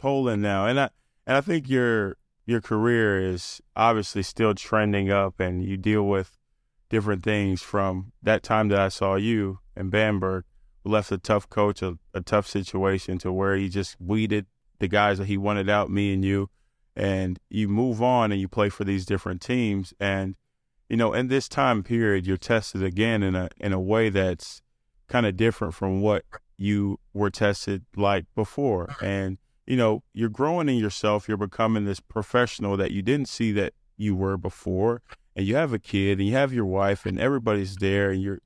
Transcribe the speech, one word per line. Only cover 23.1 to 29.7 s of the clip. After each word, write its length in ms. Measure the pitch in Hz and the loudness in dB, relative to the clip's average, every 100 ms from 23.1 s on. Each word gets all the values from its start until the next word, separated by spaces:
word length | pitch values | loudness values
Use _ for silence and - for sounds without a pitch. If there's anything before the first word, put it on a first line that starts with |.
| 110 | 2
in 140 | 95 92 | 0 0
a, 140 | 90 - | -4 -6
in 140 | 101 | -4
a 80 | 95 | -2
way 280 | 92 113 110 | 0 2 2
that's 520 | 95 92 85 - - _ _ _ _ - | 2 0 -2 -10 -18 _ _ _ _ -4
kinda 220 | 123 107 | 0 0
different 440 | 92 113 - 98 | 2 0 0 -6
from 260 | - 98 95 | -4 -2 0
what 240 | 107 101 - - _ - | 2 0 -2 -20 _ -6
you 420 | 101 104 101 - _ | 0 0 0 -4 _
were 160 | 101 101 | -2 -2
tested 540 | - 101 98 - 98 - | 2 0 0 -4 -6 -6
like 320 | 101 101 95 - | 0 2 2 -2
before. 600 | - 104 - 139 92 85 - | -4 -4 -2 0 0 -4 -6
And, 380 | 98 98 95 95 _ _ | -4 -2 -4 -8 _ _
you 100 | - | -2